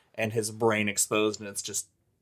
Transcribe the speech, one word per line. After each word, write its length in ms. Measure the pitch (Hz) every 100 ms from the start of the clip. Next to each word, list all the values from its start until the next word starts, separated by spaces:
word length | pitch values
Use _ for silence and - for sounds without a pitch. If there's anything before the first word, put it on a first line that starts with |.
| _ -
and 180 | 110
his 160 | 113 107
brain 400 | 107 113 107 104
exposed, 500 | 101 - 107 107 104
and 80 | 101
it's 140 | 101
just 260 | - 101 - _ _ _